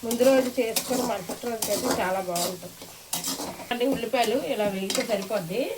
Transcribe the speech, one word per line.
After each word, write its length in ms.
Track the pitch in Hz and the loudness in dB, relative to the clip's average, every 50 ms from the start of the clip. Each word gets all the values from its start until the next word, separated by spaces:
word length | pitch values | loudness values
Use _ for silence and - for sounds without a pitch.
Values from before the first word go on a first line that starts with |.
| - | -2
ముందు 180 | 226 233 240 247 262 | -2 2 6 6 8
రోజు 220 | 269 262 247 247 - - | 8 8 4 4 2 0
చేసుకొని 440 | 233 220 220 - - - 254 262 247 240 | 0 2 0 -2 0 0 0 0 0 0
మరుసటి 360 | 214 196 175 - - - - 240 | -2 -4 -4 -8 -10 -6 -4 -4
రోజు 180 | 233 220 - - | -4 -2 0 0
అయితే 160 | 208 185 175 - - - | 0 0 2 0 0 2
చాలా 180 | 202 185 185 190 185 180 | 0 0 0 0 -2 -2
బాగుంటుంది. 560 | 175 175 175 180 185 170 175 170 - - - - - - - - - 175 - - - - - - - - - - | -2 0 0 -2 -2 -6 -10 -14 -14 -16 -16 -16 -16 -18 -10 -6 -6 -4 -4 -4 -4 -4 -6 -8 -8 -10 -6 -4
అంటే 140 | 240 240 240 277 262 | 0 2 2 2 2
ఉల్లిపాయలు 440 | - 240 220 - 254 233 214 226 277 311 302 | 0 0 -2 2 2 2 4 2 0 0 0
ఇలా 160 | 262 208 208 202 196 | 0 0 0 0 0
వేగితే 260 | 190 190 196 - 254 240 220 | -2 -2 0 0 0 0 0
సరిపోద్ది. 520 | 220 196 190 190 220 202 175 160 185 226 285 381 539 | 0 -2 0 -2 -2 -2 -2 -2 -2 -2 -2 -2 -4